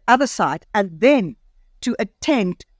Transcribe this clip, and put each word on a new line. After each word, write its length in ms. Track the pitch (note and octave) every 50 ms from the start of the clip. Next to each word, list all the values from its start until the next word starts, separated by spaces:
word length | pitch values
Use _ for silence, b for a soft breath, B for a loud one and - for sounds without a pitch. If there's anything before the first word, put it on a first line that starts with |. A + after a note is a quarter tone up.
| _ -
other 180 | A#3+ C4 C#4+
side 400 | A#3+ - - - D3 C#3 D#3+ _ _ -
and 240 | G#3+ G3+ F#3+ E3 D#3
then 380 | F#3 B3+ D4 C4+ G3 D#3+ - _ _ _ _ _ _ _ _ _ -
to 120 | B3 A#3 -
attend 640 | A3+ G3+ _ _ - - D#4 B3 G3+ F3+ F3+ - - _ _ _